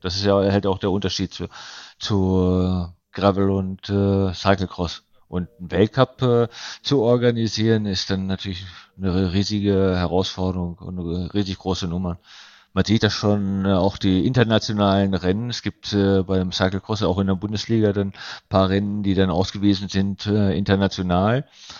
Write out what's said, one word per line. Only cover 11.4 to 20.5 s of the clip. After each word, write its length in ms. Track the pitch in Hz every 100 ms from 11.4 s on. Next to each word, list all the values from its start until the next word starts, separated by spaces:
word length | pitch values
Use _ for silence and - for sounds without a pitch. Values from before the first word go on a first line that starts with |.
| 95 92
große 300 | 95 90 92
Nummer. 300 | 87 90 87 - - - - _
Man 100 | 95
sieht 180 | 95 110
das 120 | 104
schon, 500 | - 104 104 98 98
äh, 80 | 98
auch 240 | 92 98 -
die 300 | 98 92 98
internationalen 880 | 127 113 110 - 104 101 98 98
Rennen. 360 | 95 92 101 120
Es 120 | 117
gibt, 300 | 104 - -
äh, 280 | 104 98 98
beim 300 | 92 95 92
Cyclocross 500 | - 95 98 - 104
auch 160 | 90 92
in 80 | 95
der 80 |
Bundesliga 580 | 95 104 107 - 113 104
dann 160 | 101 98
ein 400 | - - - -
paar 180 | 95 95
Rennen, 340 | 98 104 104
die 120 | 98
dann 160 | 95 95
ausgewiesen 580 | 85 95 101 101 95 101
sind, 380 | 98 98 95 104
äh, 260 | 104 101